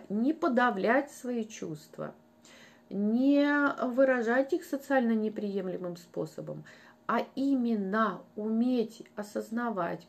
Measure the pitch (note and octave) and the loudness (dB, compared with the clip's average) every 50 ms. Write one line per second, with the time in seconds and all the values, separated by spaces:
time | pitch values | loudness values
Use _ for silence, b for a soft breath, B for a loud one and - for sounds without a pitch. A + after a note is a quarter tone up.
0 | - - G3 G#3+ A#3 C#4 D#4+ - - E4 A#3+ B3 B3 B3 G#3 F#3+ F#3+ G#3 A#3+ C#4+ | -6 -4 -2 0 0 0 0 0 0 0 2 4 2 2 2 2 2 2 2 2
1 | C#4+ - - - - B3 B3 A#3 G#3+ G#3+ - - - F3 D#3 D3 - - - - | 2 -2 -8 -12 -8 -6 -4 -4 -4 -6 -8 -10 -10 -8 -10 -10 -14 -16 -12 -10
2 | D#3 - - - _ _ _ _ B B B B B B B B B - F#3+ G3 | -10 -10 -12 -14 _ _ _ _ B B B B B B B B B -8 -4 -2
3 | G#3 G#3+ A3+ B3 C4 C#4 C#4+ C#4+ C#4+ C#4+ D4 D4 C#4+ C#4+ - - - B3+ A#3 B3+ | 0 2 2 4 4 6 6 6 4 4 4 4 2 2 0 0 -2 0 4 4
4 | C#4 C4 C4 B3 A3+ A3+ A#3+ C4 C#4 - F4+ E4 - - - C4+ - - C#4 C4 | 4 4 4 2 2 2 2 2 2 2 0 -2 -2 -4 -6 -6 -2 0 2 2
5 | A#3+ A3+ A3+ A3 G#3+ G#3+ G#3+ G#3+ G#3 G3+ G3 G3 F#3 F#3 F3 F3+ F3+ F3 F3 F3 | 2 2 2 0 0 -2 -4 -4 -6 -4 -4 -4 -4 -4 -6 -6 -6 -8 -8 -10
6 | - - - F3 E3 D#3 - D#3 D#3 D#3 D3+ D3+ D3+ B B B B B B B | -12 -10 -6 -6 -6 -6 -8 -12 -10 -10 -10 -12 -12 B B B B B B B
7 | _ - G#3+ A#3 - - - C4 C4+ C#4 C#4 B3+ A#3+ A#3 A3+ G3+ G3 F#3+ G3 A3 | _ -2 -2 -2 -2 -4 -4 -2 0 0 2 2 2 2 0 0 0 0 0 0
8 | A3+ G3+ F3 E3+ - - - G#3 G#3 A3 A3 A3+ A#3+ B3+ B3+ A#3+ A3 A3+ - - | 0 0 -2 -4 -10 -14 -10 -6 -4 0 0 2 2 2 2 0 0 -2 -6 -16
9 | - - - - G#3 G#3 - A3 G#3+ G#3+ A3+ A#3 A#3+ A#3 G#3 F#3+ E3+ E3+ F3+ - | -20 -14 -12 -12 -10 -8 -6 -8 -6 -6 -4 -4 -4 -2 -2 -2 -2 -4 -4 -8
10 | - | -10